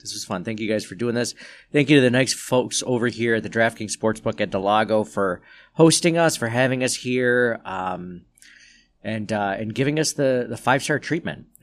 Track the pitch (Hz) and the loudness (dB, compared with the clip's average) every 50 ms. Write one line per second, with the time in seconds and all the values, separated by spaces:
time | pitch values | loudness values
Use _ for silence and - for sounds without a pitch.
0 | - - - 104 - - 107 90 87 113 113 110 110 101 110 107 90 - 101 90 | -16 -14 -12 -12 -8 -8 -6 -6 -6 -6 -6 -6 -4 -2 -2 -2 -4 -6 -8 -6
1 | 117 120 113 120 120 113 - - - - - - - _ - 147 143 123 151 143 | -4 -2 -2 -2 -2 -4 -6 -12 -16 -20 -20 -20 -10 _ 0 2 4 6 6 6
2 | 127 123 120 127 135 - - - - - 127 127 120 117 - - - - 127 117 | 6 6 4 2 2 0 -2 -6 -4 0 0 0 0 0 -4 -6 -2 -2 0 0
3 | 117 120 107 107 117 117 113 110 107 98 82 113 113 113 113 - 107 101 - - | 0 0 -2 0 0 0 0 0 0 -2 0 2 2 2 0 -4 -8 -10 -6 -2
4 | - 110 107 - - 117 107 - 104 90 95 98 95 98 107 107 110 101 110 107 | -2 -2 -2 -2 -4 -4 -2 -2 -2 -2 -2 0 2 4 4 4 4 4 2 0
5 | 104 - - 104 98 92 90 - _ - - - - _ _ - 165 165 156 - | 0 0 -2 -2 0 0 -2 -4 _ -18 -20 -20 -20 _ _ 6 6 6 6 4
6 | - 175 165 170 165 160 - - 120 113 113 123 131 127 131 127 131 123 - - | 2 2 2 2 2 2 2 0 -4 -2 0 2 2 2 2 0 -2 -2 -4 -4
7 | - 127 127 127 127 123 123 123 123 120 113 - - 92 92 92 92 92 92 90 | -4 -2 -2 0 2 2 4 4 2 0 0 -4 -8 -10 -8 -6 -4 -6 -6 -8
8 | 90 90 90 87 - _ _ _ - - - - - - _ _ _ _ _ _ | -10 -12 -14 -16 -18 _ _ _ -20 -20 -20 -20 -20 -20 _ _ _ _ _ _
9 | - 101 110 110 107 101 110 104 101 98 98 104 110 107 107 123 135 143 147 156 | -8 -6 -6 -6 -4 -4 -2 -2 -2 -2 -2 -4 -6 -6 -4 -2 -2 0 0 0
10 | 151 147 - - 143 131 127 123 120 110 120 - - 123 131 139 - - 151 127 | -2 -2 -2 0 0 2 2 0 -2 -4 -8 -4 0 0 0 0 2 0 -2 -2
11 | - - 151 175 - 92 - - - _ _ _ | -2 -4 -4 -4 -4 -6 -8 -10 -12 _ _ _